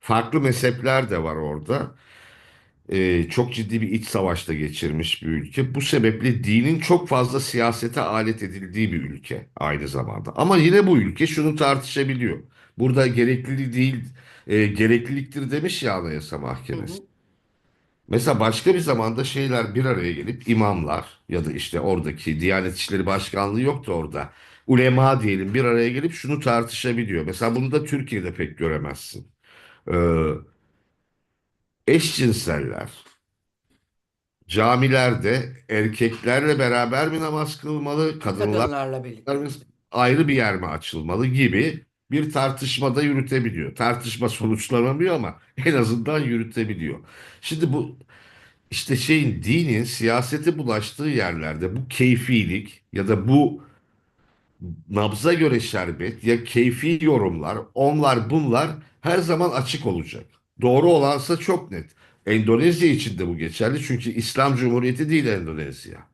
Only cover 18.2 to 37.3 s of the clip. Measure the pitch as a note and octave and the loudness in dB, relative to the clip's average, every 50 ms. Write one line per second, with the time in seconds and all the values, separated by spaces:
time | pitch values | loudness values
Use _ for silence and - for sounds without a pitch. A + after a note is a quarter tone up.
18.2 | B2 D3+ C#3 G#2 A2 A2+ A2 - - F3+ F#3+ F3+ E3 D#3 C3 A#2 A2 A2+ A#2 A#2+ | 2 2 2 2 2 2 0 2 2 2 2 4 2 0 0 0 0 -2 -2 -4
19.2 | C3+ C3+ - C3+ C#3 C3+ B2+ A#2+ A2 G#2+ G#2 A#2+ C3 C3 A#2+ F#2 F2 F2 E2+ D2 | -6 -4 -4 -4 -2 -2 0 -2 -2 -2 -2 -2 0 0 0 0 -2 -4 -4 -6
20.2 | C#2+ G2+ B2 B2 - - A2+ A2 G#2+ G#2 G2 F2+ D#2 D2 D2+ - - - - _ | -6 -8 -10 -8 -2 0 2 2 4 2 2 0 -2 -4 -4 -6 -6 -10 -18 _
21.2 | _ _ - F2 D#2 D2+ C2 C2 - - - E2 C#2+ F#2+ F#2+ E2+ D2+ D2+ D2+ - | _ _ -4 -4 -2 -4 -6 -6 -8 -6 -6 -2 0 0 0 0 -2 -6 -8 -8
22.2 | - E2 D#2 D2+ E2+ F#2 F#2+ F#2+ F#2 F#2 F2+ - - - F#2+ F#2+ F2+ F#2+ G2 G2 | -6 -6 -4 0 0 0 0 0 0 -2 -6 -6 -6 -4 -2 -2 0 0 -2 -2
23.2 | G2 - - G2 G2+ G2+ G2+ A2+ B2+ C#3 C#3+ C3 B2+ - F#2 E2 D#2+ D2+ - D2 | -4 -4 -4 -4 -2 -2 -2 -2 -2 -2 -2 -4 -6 -6 -4 -4 -4 -6 -8 -10
24.2 | C#2+ C#2+ _ - - - - - _ - B2+ B2 B2+ C3 B2+ C3 C3 C3+ C3+ B2 | -10 -10 _ -20 -20 -20 -20 -20 _ 4 4 6 6 6 6 6 6 6 4 4
25.2 | G#2+ G#2 G2 F#2+ F#2+ F#2+ G#2 C3 B2+ A#2+ A#2 A#2 A#2 A#2+ B2 C3+ D3 E3+ E3 - | 2 0 0 0 -2 -2 0 0 2 2 2 2 2 2 0 -2 -4 -4 -6 -6
26.2 | - B2+ D3 C3+ B2+ C3 A#2 A#2 A#2 A#2 - - - B2+ A#2+ A#2 A#2 G#2 F#2+ E2 | -6 -6 -6 -2 2 2 2 2 0 -2 -6 -6 -4 -2 -2 -2 -2 -2 -2 -4
27.2 | D2+ D#2+ F#2 F#2 A2+ A2+ A#2 B2+ C3 C3+ C3+ D3+ D3+ - D3 C#3 C3+ - A#2+ G2+ | -2 -4 -4 -2 -2 0 0 0 -2 0 0 -2 0 0 -4 -4 -4 -4 -6 -4
28.2 | F2+ F2+ E2+ F#2 E2+ D2+ D2 - D#2+ E2 D#2 D2+ D2+ C#2+ C#2 - - - - - | -4 -6 -6 -6 -6 -8 -4 -4 -2 -2 -2 -2 -4 -6 -10 -10 -14 -16 -16 -18
29.2 | - _ _ _ _ _ _ - - - - _ _ - F2 F2 E2+ E2+ E2 D#2+ | -18 _ _ _ _ _ _ -20 -20 -20 -20 _ _ -2 0 2 2 2 2 2
30.2 | D#2+ D#2 D2+ D2+ - _ _ _ _ _ _ _ _ _ _ _ _ _ _ _ | 0 0 -2 -6 -10 _ _ _ _ _ _ _ _ _ _ _ _ _ _ _
31.2 | _ _ _ _ _ _ _ _ _ _ _ _ _ - C3+ E3 D#3+ D#3 - - | _ _ _ _ _ _ _ _ _ _ _ _ _ 4 4 4 4 0 -2 0
32.2 | C3 A#2+ G#2+ - - F2 D#2+ D2 C2+ B1 G1+ G1+ - - - - - - _ _ | 2 2 2 0 -2 -4 -4 -2 -4 -6 -8 -10 -12 -12 -16 -20 -20 -20 _ _
33.2 | _ _ _ _ _ _ _ _ _ _ _ _ _ _ _ _ _ _ _ _ | _ _ _ _ _ _ _ _ _ _ _ _ _ _ _ _ _ _ _ _
34.2 | _ _ _ _ _ _ E2+ G#2 A2 A#2 B2 B2 C3 C3 C3+ C3 B2+ B2 A2+ - | _ _ _ _ _ _ 0 2 4 4 4 4 4 4 4 4 4 4 2 2
35.2 | - G2+ A#2+ C3 B2+ - - - _ - A2 G#2+ G#2+ A2 G#2+ - A#2 A#2 A2+ - | 0 0 0 0 -2 -6 -12 -18 _ -4 -2 0 0 0 0 0 0 0 0 -2
36.2 | - A2+ B2 C#3 C#3+ D3+ D3 C3 C3+ B2 A#2+ A#2+ A#2+ A#2 B2 C3+ D#3 D#3+ D#3+ D#3+ | -2 0 2 2 2 2 2 2 2 2 2 2 0 0 0 0 0 0 -2 -4
37.2 | D#3+ D#3 | -4 -4